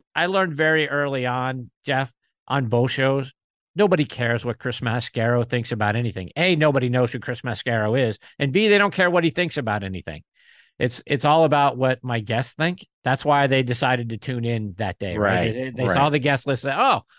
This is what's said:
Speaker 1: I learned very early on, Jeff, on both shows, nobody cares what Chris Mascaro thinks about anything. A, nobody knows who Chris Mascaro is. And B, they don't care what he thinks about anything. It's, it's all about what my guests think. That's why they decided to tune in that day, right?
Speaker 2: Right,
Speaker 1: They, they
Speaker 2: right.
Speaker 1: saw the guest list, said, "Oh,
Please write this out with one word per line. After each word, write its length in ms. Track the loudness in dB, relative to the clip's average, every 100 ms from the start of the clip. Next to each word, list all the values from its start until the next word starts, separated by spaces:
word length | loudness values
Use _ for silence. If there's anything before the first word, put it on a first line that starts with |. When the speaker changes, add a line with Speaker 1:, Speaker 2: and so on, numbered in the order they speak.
| _
Speaker 1:
I 120 | -4 0
learned 300 | 0 0 0
very 320 | 2 2 0
early 380 | -2 -2 -2 -2
on, 440 | -2 -4 -6 -10 _
Jeff, 280 | -2 -2 -2 _ _ _ -4
on 200 | -2 2
both 260 | 2 2
shows, 400 | 2 0 0 -4 _ _ _ _
nobody 300 | 0 2 2
cares 400 | 0 -2 -2 -2
what 160 | -2 -6
Chris 180 | -6 -4
Mascaro 720 | -4 -4 -4 -2 0 2 0
thinks 240 | -2 -4
about 240 | -2 0 0
anything. 340 | -2 -4 -8 -2
A, 180 | 2
nobody 340 | 4 4 2 2
knows 240 | 2 0
who 60 | -2
Chris 240 | -8 -8
Mascaro 580 | -6 -6 -2 0 0 2
is. 200 | 0 -2 -10 -4
And 140 | 0
B, 160 | 2 4
they 100 | 4
don't 160 | 4
care 160 | 2 2
what 140 | 4
he 60 | 2
thinks 260 | 0 -2 -2
about 260 | -2 -2
anything. 400 | -4 -8 -10 -14 -16 _ _ _ _ -4
It's, 240 | -4 -4 -6
it's 180 | -2
all 200 | 2 4
about 320 | 4 4 2 2
what 280 | 0 0
my 160 | -2 -6
guests 340 | -2 -4 -4
think. 320 | -4 -4 -4 -14 _
That's 220 | -2 -2
why 240 | 2 2 4
they 160 | 2
decided 460 | 0 0 0 0 -2
to 60 | -8
tune 280 | -8 -6
in 300 | -2 -4 -4 -6
that 200 | -6 -6
day, 180 | -6 0
right? 180 | 2
Speaker 2:
Right, 180 | 2 0
Speaker 1:
They, 180 | -4 -8
they 160 | -4 0
Speaker 2:
right. 60 |
Speaker 1:
saw 140 | 2 2
the 120 | 2
guest 260 | 0 -2 -2
list, 160 | -4
said, 140 | -2 0
"Oh, 240 | 2 0 -4